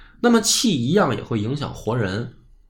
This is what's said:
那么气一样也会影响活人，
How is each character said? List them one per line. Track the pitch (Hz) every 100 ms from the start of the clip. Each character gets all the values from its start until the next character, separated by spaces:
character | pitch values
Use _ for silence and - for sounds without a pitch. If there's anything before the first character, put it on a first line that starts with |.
| - -
那 | 240
么 | 233
气 | 214 - 233
一 | 151 120
样 | 185 170 107
也 |
会 | - 113
影 | 104 143
响 | 135
活 | - - 120
人， | 101 98 120 - - - _